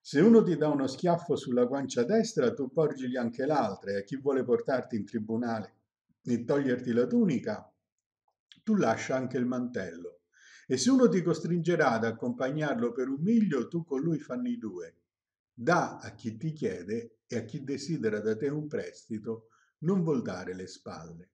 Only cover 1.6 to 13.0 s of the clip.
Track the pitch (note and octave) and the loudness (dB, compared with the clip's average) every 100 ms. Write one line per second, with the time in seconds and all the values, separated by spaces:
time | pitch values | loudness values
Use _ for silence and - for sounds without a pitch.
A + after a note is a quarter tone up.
1.6 | A#2+ C#3 C3+ A#2+ B2 A3 - - D#3+ - | 2 0 -2 0 2 2 2 2 0 0
2.6 | C3 - D3 C3+ B2+ B2+ A#2 A2+ C3+ D3 | -4 0 0 0 -4 -2 -4 -2 0 2
3.6 | A2 F#2+ G2 G2+ - C3+ C3+ C3 A#2 A2+ | 0 -4 -4 -6 -4 -4 0 0 2 2
4.6 | - B2+ A#2+ A2+ F#2+ A#2 G#2+ A2+ A#2+ A2+ | 2 -2 -2 -6 -4 -6 -4 -4 -2 -4
5.6 | F#2+ _ _ _ _ _ - A#2 - C#3+ | -8 _ _ _ _ _ -4 -4 0 0
6.6 | C3 B2 B2+ A#2 B2 A#3+ G#3 A#2+ A2 G#2 | 2 -2 0 0 2 2 2 2 -2 -8
7.6 | - _ _ _ _ _ _ _ _ - | -12 _ _ _ _ _ _ _ _ -12
8.6 | - G#3 B2 A#2 - C3 B2 C3+ B2 B2 | 0 2 4 0 -2 -2 -2 -2 -2 -2
9.6 | B2 A#2 F#2 E2+ F2 - _ _ - - | -4 -6 -8 -10 -16 -18 _ _ -20 -20
10.6 | - B2+ A#3+ C4 A#3 F3+ E3+ D3+ E3 F3 | -4 0 4 6 6 4 2 0 0 -2
11.6 | E3 E3 C#3+ A2+ A2+ A2+ B2 A#2+ C3 D3+ | 0 2 2 2 -2 -2 -6 -4 -4 -2
12.6 | D3+ A#2+ A#2+ A#2+ | -2 0 -2 -2